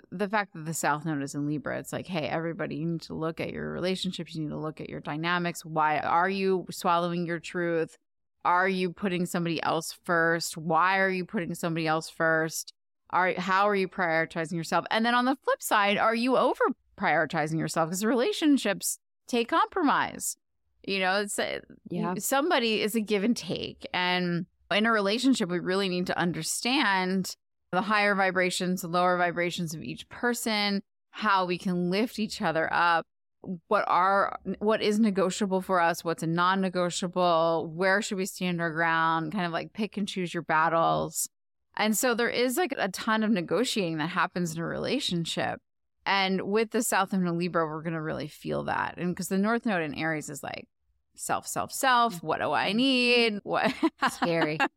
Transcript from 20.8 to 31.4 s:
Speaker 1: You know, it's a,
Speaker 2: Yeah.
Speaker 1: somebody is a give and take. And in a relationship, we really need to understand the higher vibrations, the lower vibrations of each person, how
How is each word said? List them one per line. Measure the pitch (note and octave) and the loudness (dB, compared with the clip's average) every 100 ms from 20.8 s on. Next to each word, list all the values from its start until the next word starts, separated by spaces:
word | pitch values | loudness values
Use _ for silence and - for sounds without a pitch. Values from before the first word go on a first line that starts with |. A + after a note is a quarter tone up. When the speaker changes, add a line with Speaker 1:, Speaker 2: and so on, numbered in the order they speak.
| - | -4
Speaker 1:
You | G3 | 0
know, | F#3 G3 | 2 2
it's | G#3 - | 0 -2
a, | F#2+ C#2 - - - | -4 -4 -10 -20 -8
Speaker 2:
Yeah. | F3 E3+ F#3+ | -4 -2 -4
Speaker 1:
somebody | - C4+ D#4+ D#4+ A#3 G#3+ | 0 2 2 2 2 0
is | G#3 A3+ | 0 -2
a | |
give | G#3 G#3 G3+ | 0 0 2
and | A#3 | 0
take. | E3+ - G2+ - - | -2 -6 -6 -10 -6
And | F3+ F3+ F3+ F3+ F3 F3+ _ _ | -2 0 2 0 -2 -4 _ _
in | F#3+ A3 | 0 2
a | |
relationship, | A3 G3 G#3+ C4+ B3 F3+ | 2 2 2 4 2 2
we | F3 | -2
really | E3 F#3+ G3 | 0 0 0
need | F3+ F3+ | -2 -2
to | - | 0
understand | F3 D#3 D#3+ - A#3 C4+ A3+ F#3+ F#3 F#3+ F#3 - _ _ _ | 0 -2 -4 -4 0 0 2 2 0 0 -2 -8 _ _ _
the | F3 | -2
higher | G3 G#3+ G3+ G3 | 2 2 4 4
vibrations, | F#3+ F#3 F3+ F3+ F3+ F#3 | 2 2 0 0 -2 -2
the | E3+ | -2
lower | F3 F3+ F3+ | 2 2 4
vibrations | F3 E3+ F3 E3 E3 | 2 0 -2 -2 -6
of | D#3+ | -6
each | - D#3 - | -10 -10 -12
person, | - A#3+ A#3 A#3 G#3 G#3 G3 - _ _ | -4 -2 -2 -2 0 0 -2 -4 _ _
how | - G#3+ G3 | -4 2 2